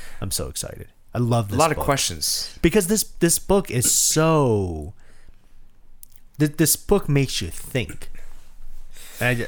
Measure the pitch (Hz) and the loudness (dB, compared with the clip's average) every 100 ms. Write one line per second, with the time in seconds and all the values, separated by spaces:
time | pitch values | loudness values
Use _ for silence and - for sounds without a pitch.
0 | - - 98 - 67 - - - - - | -10 -6 -4 -4 -6 -8 -10 -10 -16 -20
1 | - - 120 117 104 123 160 151 - 139 | -8 -2 2 2 2 4 4 4 0 0
2 | - 82 - - - - 170 214 175 - | 0 -2 -2 -2 -6 0 2 4 4 2
3 | - - 170 - - 196 - 123 120 - | -2 2 2 2 2 2 2 0 2 2
4 | - - 160 160 135 104 92 80 76 - | 2 4 4 6 4 4 0 -4 -8 -12
5 | - - - - - - - - - - | -16 -18 -18 -20 -20 -20 -20 -20 -20 -18
6 | - - - - 151 147 160 - - 202 | -18 -20 -12 -2 0 2 2 2 2 2
7 | - 143 135 - 87 - - 131 - - | 4 2 2 0 -4 -6 -4 -2 -4 -4
8 | - - - - - - - - - - | -6 -6 -6 -8 -12 -10 -8 -6 -8 -10
9 | - - 120 123 | -10 -2 0 0